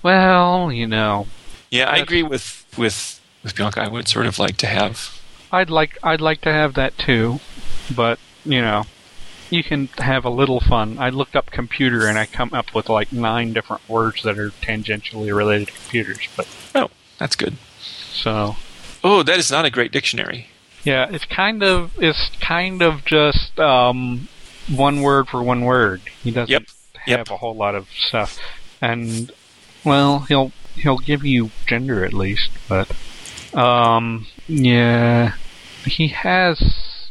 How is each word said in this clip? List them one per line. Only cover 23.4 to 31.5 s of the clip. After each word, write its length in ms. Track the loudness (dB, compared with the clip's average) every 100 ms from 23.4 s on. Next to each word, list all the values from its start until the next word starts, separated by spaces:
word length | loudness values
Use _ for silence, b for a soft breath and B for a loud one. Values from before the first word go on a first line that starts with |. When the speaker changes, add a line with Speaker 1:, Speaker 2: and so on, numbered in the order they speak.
| 0 0
Speaker 1:
um, 680 | 4 4 4 2 -4 -6 -8 -16 -20 -12 -4 2
one 260 | 2 2
word 240 | 4 4 2
for 160 | -2
one 180 | 0 0 2
word. 360 | 4 2 0 -12 -8
He 80 | -4
doesn't 180 | -2 0
Speaker 2:
Yep. 140 | 0 0 -20 -20 -14 -2
Yep. 100 | -2
Speaker 1:
have 120 | -2
a 60 | -8
whole 180 | -8 -2
lot 200 | -2 -2
of 120 | -8
stuff. 500 | -6 -2 -2 -4 -6 B B -16 -6
And, 500 | -4 -2 -4 -6 -8 -14 _ -20 -20 -6
well, 360 | 2 4 4 2
he'll, 300 | 2 0 0 -6 -6 0
he'll 220 | 0 0
give 240 | 0 0 2
you 260 | 2 0